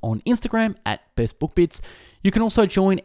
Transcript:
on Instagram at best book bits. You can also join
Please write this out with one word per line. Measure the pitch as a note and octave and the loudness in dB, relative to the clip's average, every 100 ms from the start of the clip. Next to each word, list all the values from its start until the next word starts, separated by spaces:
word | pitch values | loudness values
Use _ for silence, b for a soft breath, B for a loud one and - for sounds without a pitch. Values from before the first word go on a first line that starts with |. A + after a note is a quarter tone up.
on | A2+ A2 - | -6 -4 -2
Instagram | A#3+ - A3+ A3+ - - | -2 -2 -2 -2 -4 -6
at | - _ - | -8 _ -4
best | A#2 - | -4 -4
book | D#3 - | -4 0
bits. | E3+ - B B B B | 0 -2 B B B B
You | G3 | 0
can | A3 | 2
also | A3+ A#3 G3+ | 2 2 2
join | G3 F#3+ F#3+ | 2 2 0